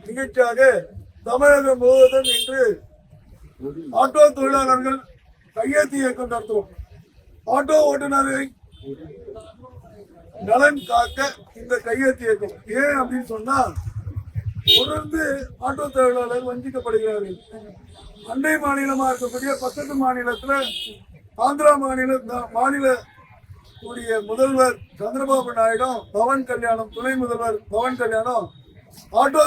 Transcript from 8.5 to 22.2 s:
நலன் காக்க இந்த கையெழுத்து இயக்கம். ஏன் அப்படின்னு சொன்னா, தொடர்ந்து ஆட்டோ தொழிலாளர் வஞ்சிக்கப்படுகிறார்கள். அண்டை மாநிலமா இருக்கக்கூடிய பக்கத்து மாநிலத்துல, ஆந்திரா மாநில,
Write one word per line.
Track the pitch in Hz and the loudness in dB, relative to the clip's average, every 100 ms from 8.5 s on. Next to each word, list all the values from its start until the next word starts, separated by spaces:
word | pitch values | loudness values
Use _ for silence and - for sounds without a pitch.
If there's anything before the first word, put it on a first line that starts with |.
| _ - - - 139 156 240 226 214 220 220 254 - - 208 196 - - - 196 | _ -20 -20 -16 -16 -16 -20 -18 -18 -18 -20 -20 -20 -20 -20 -20 -20 -20 -8 2
நலன் | 240 294 285 185 | 4 4 2 0
காக்க | 233 240 262 277 - - 226 | 0 0 -2 -4 -6 -18 -16
இந்த | 240 247 226 | -4 -4 -2
கையெழுத்து | 247 269 254 233 | 0 0 0 0
இயக்கம். | 208 202 - 214 233 | -2 -4 -12 -8 -2
ஏன் | 285 285 | 0 0
அப்படின்னு | 240 254 247 | -2 -4 -8
சொன்னா, | 220 226 277 247 160 - - - - - - - - - - | -8 -4 0 -2 -4 -10 -10 -10 -12 -10 -10 -8 -4 2 2
தொடர்ந்து | 277 302 302 320 302 277 262 - 254 | 2 -4 -4 -4 -2 -4 -8 -8 -6
ஆட்டோ | 277 294 269 | -6 -4 0
தொழிலாளர் | 254 247 240 247 254 | 2 2 -2 -4 -6
வஞ்சிக்கப்படுகிறார்கள். | 247 262 254 240 220 220 208 196 175 _ 220 208 185 - - - 202 214 | -8 -8 -8 -2 -2 -2 -4 -6 -12 _ -20 -20 -20 -20 -20 -20 -20 -10
அண்டை | 254 302 311 | -4 -2 0
மாநிலமா | 285 277 269 269 262 | 0 -2 -2 -2 -2
இருக்கக்கூடிய | 247 247 247 269 262 | -2 -6 -6 -6 -4
பக்கத்து | 254 285 277 277 | -6 -8 -6 -2
மாநிலத்துல, | 262 254 240 226 269 277 262 - - 208 - - - - 254 | -2 -2 -4 -6 -2 -2 -4 -8 -12 -16 -20 -20 -16 -2 -2
ஆந்திரா | 285 294 285 | 4 4 4
மாநில, | 269 254 254 262 | 2 -2 -2 -2